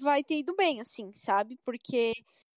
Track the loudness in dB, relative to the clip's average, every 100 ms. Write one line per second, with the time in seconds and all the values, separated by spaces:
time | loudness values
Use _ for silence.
0 | 2 2 2 -2 -2 2 2 2 -4 -6
1 | -8 -8 0 2 0 -6 -8 -8 -2 0
2 | 0 0 _ _ _